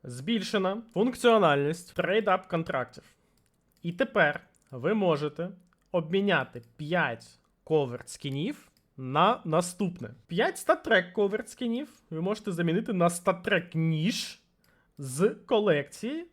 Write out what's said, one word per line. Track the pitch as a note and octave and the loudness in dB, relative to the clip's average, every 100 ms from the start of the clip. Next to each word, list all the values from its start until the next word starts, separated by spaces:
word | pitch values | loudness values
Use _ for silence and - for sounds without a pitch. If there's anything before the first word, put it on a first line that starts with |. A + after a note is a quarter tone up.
Збільшена | C3 B2 D3 A3+ F#3+ G#3 F#3 G#3 A3+ | -12 -10 -2 -2 0 0 0 -2 -6
функціональність | - A#3 B3 A#3+ A3+ E3+ C#3+ C#3+ E3 - - | -2 -2 2 4 6 6 4 2 -4 -8 -4
трейд-ап | D#3+ G#3 G3+ F#3 - | 0 0 2 0 0
контрактів. | E3+ D#3+ C3+ B2 - _ _ _ _ _ _ _ _ | -4 -2 -4 -6 -10 _ _ _ _ _ _ _ _
І | E3+ | -10
тепер | F3 - G#3 D3+ D3 _ _ _ | -2 -2 2 2 0 _ _ _
ви | C3 C#3+ | -6 -2
можете | A3 F#3+ D3 D3 D3 F3 - _ _ _ | 0 2 0 -2 -6 -10 -12 _ _ _
обміняти | F3+ D#3 F#3+ G3+ D#3+ C3 B2 - _ | -4 0 0 2 2 0 -10 -20 _
п'ять | D3+ F3 D3 A#2 - _ _ _ | -4 0 -2 -4 -14 _ _ _
коверт | - D#3 C3+ B2 - | 0 0 0 -6 -14
скінів | - C#3+ C3+ F#3+ D4 _ _ _ - | -10 -6 -4 -4 -6 _ _ _ -12
на | B2+ C#3+ F#3+ B3 E3 | -4 2 4 2 0
наступне. | D#3+ F3+ - G3 - A2 - _ | 0 0 -4 -4 -4 -14 -14 _
П'ять | E3+ D#4+ - | 0 0 0
статрек | - - E4 G#3 F3 | 0 0 4 2 2
коверт | - G3+ G#3 - | 0 0 0 -8
скінів | - A#3+ A#3 D4 - _ | -8 -4 -4 -6 -14 _
ви | D#3+ | -4
можете | F3+ G#3+ - | -2 -4 -4
замінити | E3+ E3+ F3 A3+ | -2 0 0 0
на | F#3+ F3 | 2 2
статрек | F3 - F3+ G#3+ F#3+ - D#3+ | 2 -2 -2 0 -2 0 -2
ніж | D#3+ D#3 E3+ - - - _ _ _ _ _ - | 0 2 0 -2 -8 -14 _ _ _ _ _ -14
з | C#3 C3 G3+ | -10 0 0
колекції | - - A3+ G#3 D3 C#3+ - A3+ D#4 F4 | 0 0 2 4 2 0 -8 -8 -8 -10